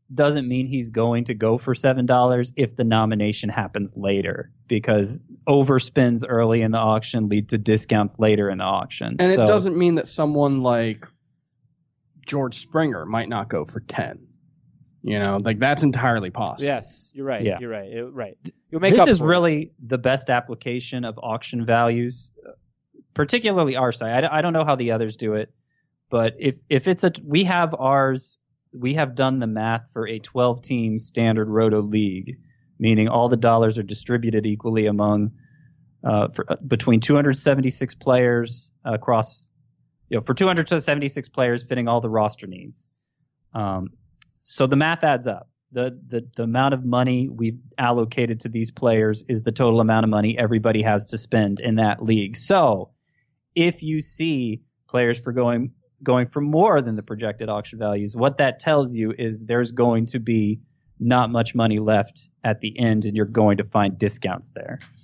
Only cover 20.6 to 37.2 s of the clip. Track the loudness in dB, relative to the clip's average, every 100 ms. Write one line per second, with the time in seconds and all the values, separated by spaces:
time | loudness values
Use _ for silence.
20.6 | -8 -8 -8 -8 -8 -8 -6 -8 -6 -6
21.6 | 0 2 4 0 -2 -6 -16 -20 -20 -20
22.6 | _ _ _ _ _ -4 -2 0 0 2
23.6 | 2 2 0 -2 -2 0 0 0 0 0
24.6 | 0 0 0 0 -2 -4 -4 -4 -4 _
25.6 | _ _ _ _ _ 0 0 0 -4 -4
26.6 | -2 0 2 0 0 -2 -2 0 2 2
27.6 | 0 0 2 2 2 0 -6 -20 _ _
28.6 | _ -8 -2 0 -2 0 0 0 -2 -2
29.6 | -2 -4 -6 -8 -6 -8 -6 0 0 0
30.6 | -4 -2 -2 -2 -4 0 2 2 0 2
31.6 | 2 2 0 0 0 -2 -10 -14 _ _
32.6 | _ -4 2 4 4 2 2 2 4 4
33.6 | 2 0 -6 -10 -4 -2 0 -2 -2 -4
34.6 | -2 0 0 2 2 2 0 -6 _ _
35.6 | _ _ _ _ -2 0 0 -2 -4 -6
36.6 | -2 -2 2 2 4 2